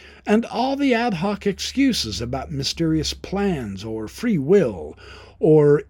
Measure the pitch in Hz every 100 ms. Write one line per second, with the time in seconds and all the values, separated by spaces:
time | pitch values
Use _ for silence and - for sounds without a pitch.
0 | - - - 208 - 196 254 277 277 226
1 | 240 165 202 202 202 185 - 247 277 208
2 | 113 98 120 131 - 139 131 - 160 160
3 | 143 - - 196 202 151 107 95 113 110
4 | 107 - 240 180 135 202 131 90 76 -
5 | - - - - 180 156 147 147